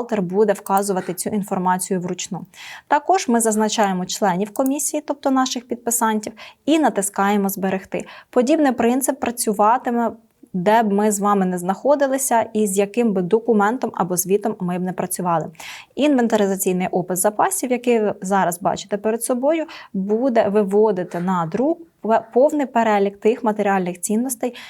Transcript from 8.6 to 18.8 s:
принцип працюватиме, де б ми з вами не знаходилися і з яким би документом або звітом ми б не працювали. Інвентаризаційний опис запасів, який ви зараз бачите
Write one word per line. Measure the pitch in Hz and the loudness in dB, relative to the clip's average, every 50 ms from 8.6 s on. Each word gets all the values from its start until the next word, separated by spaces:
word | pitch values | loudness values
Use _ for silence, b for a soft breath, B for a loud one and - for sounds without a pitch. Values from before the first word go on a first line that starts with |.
| 294 269 | 4 2
принцип | 240 247 233 233 254 277 269 - 269 - | 2 2 2 2 2 0 0 -2 -2 -2
працюватиме, | 247 233 233 - - 226 202 208 208 214 233 - - 254 240 233 233 220 220 - _ _ _ _ - _ - | -4 -6 -4 -4 -4 -2 0 2 4 4 4 2 0 -2 -2 0 -2 -2 -4 -8 _ _ _ _ -18 _ -6
де | 185 170 208 214 233 226 | -2 2 4 4 4 4
б | 202 196 | 2 2
ми | 202 214 214 | 2 2 2
з | 208 196 | 0 2
вами | 196 202 208 196 185 | 2 2 4 4 2
не | 180 180 | 0 -2
знаходилися | 175 175 185 190 - - 262 294 277 277 262 262 269 - - 240 226 - 226 - | -2 -2 -4 -4 0 2 2 2 4 2 0 0 -2 0 2 2 2 2 0 0
і | 214 214 | 0 0
з | 202 190 | 0 2
яким | 196 202 202 - 240 240 220 190 | 0 0 0 0 0 0 2 2
би | 190 | 0
документом | 180 170 214 226 226 247 226 202 196 214 254 254 - 220 - | 0 2 0 0 2 2 2 4 4 2 0 -2 -4 -6 -4
або | - 185 175 180 | -4 -2 -2 -2
звітом | 170 - 175 196 208 208 226 220 - | -4 0 0 0 0 0 -2 -4 -2
ми | 180 175 180 180 | -4 -4 -2 -2
б | |
не | 185 185 175 | -4 -4 -4
працювали. | - 185 175 - - 175 180 170 156 156 170 B B B B B B B B - | -4 -6 -6 -4 -4 -2 0 0 0 -2 -4 B B B B B B B B -4
Інвентаризаційний | - 269 302 277 247 240 226 233 208 202 196 196 190 - 196 180 180 185 | 0 2 2 4 4 2 2 2 2 2 2 0 0 0 0 0 0 -2
опис | - - 185 165 - 185 175 | 0 -2 -2 -2 -2 -2 0
запасів, | - 214 208 - - 381 - - 285 247 | 0 0 0 0 -2 -2 -2 -4 -2 -2
який | 247 233 240 247 233 220 | -2 0 2 2 2 2
ви | 214 202 - - | 2 0 -2 -4
зараз | 185 185 202 190 180 170 170 - | -4 0 0 2 2 0 -2 -2
бачите | 190 170 160 165 | -2 -2 -2 -2